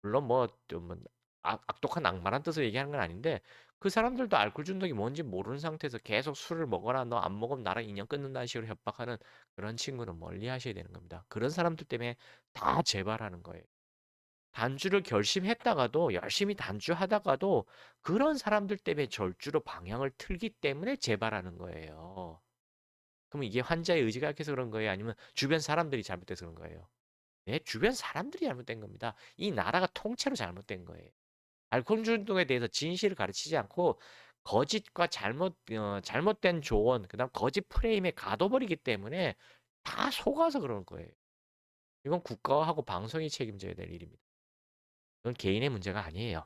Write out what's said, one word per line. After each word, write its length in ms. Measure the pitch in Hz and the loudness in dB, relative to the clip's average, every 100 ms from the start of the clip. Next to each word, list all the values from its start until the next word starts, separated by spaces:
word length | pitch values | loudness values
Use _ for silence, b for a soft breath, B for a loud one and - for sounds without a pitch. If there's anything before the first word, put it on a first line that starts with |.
물론 240 | 104 120 139 | 2 0 4
뭐, 220 | 127 120 - _ | 4 2 -2 _
좀 200 | 85 85 | -10 -8
뭐, 100 | 85 - _ _ _ | -10 -12 _ _ _
악-, 180 | 80 110 - | -4 -4 -4
악독한 380 | - 135 - 123 | -4 -2 2 2
악마란 380 | 90 90 123 | 2 0 0
뜻으로 220 | 147 156 127 | -2 0 0
얘기하는 260 | 110 139 | 0 -2
건 80 | 147 | -2
아닌데, 400 | 90 87 147 131 B B B _ | -2 -2 -2 -4 B B B _
그 100 | 196 | 0
사람들도 460 | 226 233 254 240 185 | 2 2 0 2 4
알코올 300 | 107 - 151 | 2 -2 -6
중독이 260 | 190 190 | -4 -2
뭔지 300 | 117 110 143 | 0 -2 -2
모르는 340 | 147 92 98 139 | -4 -4 -4 -6
상태에서 380 | 160 156 147 117 | -6 -6 -6 -8
계속 360 | - 107 139 139 | 0 0 0 -6
"술을 320 | - 165 151 | -6 -4 -2
먹어라. 380 | 95 104 131 123 | -2 0 0 0
너 120 | 117 | 0
안 200 | 87 98 | 0 -2
먹으면 240 | 117 135 | -4 -2
나랑 220 | 104 101 110 | -2 -2 -4
인연 220 | 101 101 | -8 -6
끊는다."는 380 | 143 139 131 123 | -6 -4 -6 -4
식으로 200 | 120 113 | -6 -6
협박하는 500 | 101 - - 120 113 B B B - | -6 -8 -6 -6 -6 B B B -10
그런 220 | 101 117 | -8 -6
친구는 420 | - 131 90 85 | -6 -6 -6 -8
멀리 280 | 82 87 113 | -8 -6 -6
하셔야 260 | 131 123 | -6 -6
되는 180 | 95 85 | -8 -10
겁니다. 320 | 110 87 85 - | -14 -14 -16 -8
그런 200 | 214 139 | -2 -2
사람들 360 | 165 170 160 151 | 2 0 0 -4
때문에 300 | 120 120 120 B B B | -4 -4 -6 B B B
다 280 | - - - | -2 2 2
재발하는 600 | - 101 95 110 107 87 | 2 0 0 -2 -4 -10
거예요. 200 | 85 87 82 _ _ _ _ _ _ _ _ | -14 -16 -18 _ _ _ _ _ _ _ _
단주를 520 | - 117 135 190 196 | -2 -2 0 2 2
결심했다가도, 1080 | 180 107 104 190 185 233 - 175 120 147 165 90 | 4 2 4 2 2 2 2 4 4 4 2 2
열심히 400 | - - 104 104 | 0 0 0 0
단주하다가도 1080 | - 104 - 165 185 208 196 135 190 151 - B B B | -4 -4 -2 0 2 2 2 2 4 4 2 B B B
그런 360 | - 190 294 285 | 0 4 4 4
사람들 400 | 214 208 196 202 | 2 2 2 -4
때문에 300 | - 151 139 | -2 0 0
절주로 540 | - 95 90 143 151 | 0 -2 -2 -2 -2
방향을 500 | - - 85 113 139 - | -2 -10 -6 -4 -4 -6
틀기 320 | - 175 220 | -6 -4 -4
때문에 460 | - 143 143 202 277 | -2 -2 0 -4 -2
재발하는 600 | - 107 113 107 90 87 | 0 2 2 -2 -6 -10
거예요. 840 | 90 80 80 78 82 95 90 82 _ _ _ _ _ _ _ _ _ | -10 -10 -12 -14 -14 -10 -10 -12 _ _ _ _ _ _ _ _ _
그럼 140 | 147 | -6
이게 160 | 127 110 | -2 -2
환자의 420 | 123 165 170 170 | 0 -2 2 4
의지가 240 | 113 117 151 | 4 2 -2
약해서 240 | 147 151 | -4 -4
그런 180 | 135 123 | -2 -2
거예요? 200 | 110 110 | 0 0
아니면 220 | 95 110 104 B | 0 -4 -8 B
주변 260 | - 135 160 | -2 2 2
사람들이 440 | 151 156 160 135 | 4 2 2 -2
잘못돼서 420 | 101 90 92 90 85 | -2 -8 -6 -8 -8
그런 80 | 82 | -12
거예요? 320 | 82 78 90 _ _ _ _ _ - | -14 -14 -18 _ _ _ _ _ -6
네, 140 | 139 | -6
주변 340 | - 113 202 | -4 0 2
사람들이 520 | 254 - 147 233 349 294 | 0 -4 -6 -6 -2 -2
잘못된 320 | 123 120 113 | -2 -6 -8
겁니다. 340 | 104 101 117 - B B | -8 -6 -8 -8 B B
이 140 | 196 | -2
나라가 360 | 143 87 175 185 | 0 2 2 2
통째로 480 | - 214 247 - 277 | -2 -6 -2 -2 0
잘못된 500 | 98 90 - 95 85 | -4 -6 -10 -10 -10
거예요. 240 | 82 82 _ _ _ _ _ _ | -16 -18 _ _ _ _ _ _
알코올 320 | 123 127 220 | -2 2 2
중독에 420 | 220 226 202 190 156 | 4 2 2 2 4
대해서 220 | 127 117 | 4 2
진실을 480 | - 151 180 208 - | -2 -2 2 0 2
가르치지 420 | 98 98 147 156 | -2 -2 0 0
않고 420 | 101 - 175 - B B B B | 0 2 4 2 B B B B
거짓과 640 | - 104 135 220 - - 170 | 2 4 4 0 -2 0 0
잘못, 500 | - 101 127 185 170 - | 2 -2 0 -2 -2 -6
어, 280 | 110 104 101 | -2 -2 -2
잘못된 580 | - 120 180 208 185 170 | -2 2 2 4 2 2
조언, 460 | 143 110 110 123 92 | 2 4 6 4 0
그다음 220 | 101 127 | -4 -2
거짓 280 | - 113 170 - | 2 2 2 0
프레임에 420 | - 233 214 180 | 2 4 4 2
가둬버리기 680 | - 98 104 196 262 247 160 | -2 -2 2 4 2 2 -2
때문에 580 | - 107 101 170 165 - b b b _ | 0 -2 -2 -2 -2 -2 b b b _
다 280 | - - 277 | -8 -2 0
속아서 480 | - - 285 330 277 | 0 0 4 2 2
그런 240 | 143 107 90 | -2 -4 -6
거예요. 240 | 85 82 _ _ _ _ _ _ _ _ _ 135 | -12 -14 _ _ _ _ _ _ _ _ _ -2
이건 180 | 175 | -2
국가하고 600 | - 110 - 139 160 156 | -2 -6 4 4 8 6
방송이 460 | 131 90 110 160 156 | 4 -2 -2 -2 -4
책임져야 440 | - 117 101 95 87 | -2 -4 -4 -8 -8
될 160 | 87 | -8
일입니다. 300 | 85 85 - _ _ _ _ _ _ _ _ _ _ | -10 -12 -18 _ _ _ _ _ _ _ _ _ _
이건 100 | 120 | -6
개인의 360 | 120 98 101 139 | -2 2 4 2
문제가 340 | 117 92 98 80 | 0 -2 -4 -4
아니에요. 400 | 85 117 80 | -4 -4 -4